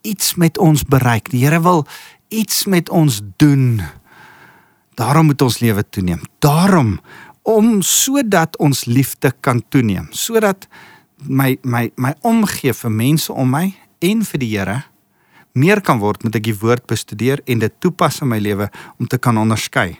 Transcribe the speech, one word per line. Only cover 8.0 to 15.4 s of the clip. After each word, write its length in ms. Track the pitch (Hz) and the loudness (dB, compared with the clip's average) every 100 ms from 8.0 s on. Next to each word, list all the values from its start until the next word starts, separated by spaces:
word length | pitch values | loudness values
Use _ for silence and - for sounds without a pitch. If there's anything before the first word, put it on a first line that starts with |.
| - 277 247 196 160 - | 0 0 2 2 0 0
ons 280 | 151 131 | 0 0
liefde 480 | - 120 131 - 139 - | 0 0 0 -2 -4 -2
kan 200 | - 120 - | -2 -2 0
toeneem, 400 | 143 113 90 80 | 0 0 -2 -6
sodat 540 | - - 226 214 190 - - - - _ _ | -10 -4 0 0 -2 -10 -20 -20 -20 _ _
my, 380 | 143 135 135 127 | -4 0 0 -2
my, 280 | 127 120 117 - | -2 -2 -4 -4
my 180 | 123 - | -4 -2
omgee 480 | 240 226 208 - 139 | 0 0 0 -2 -4
vir 200 | 110 120 | -4 -4
mense 400 | 107 120 156 - | -2 0 0 -2
om 200 | - 127 | -2 -2
my 140 | 135 190 190 _ _ | 0 -2 -6 _ _
en 240 | 175 220 | -2 0
vir 160 | 202 - | -2 -4
die 120 | 123 202 | -4 -2
Here 260 | - 110 - _ _ _ _ _ | -2 -6 -8 _ _ _ _ _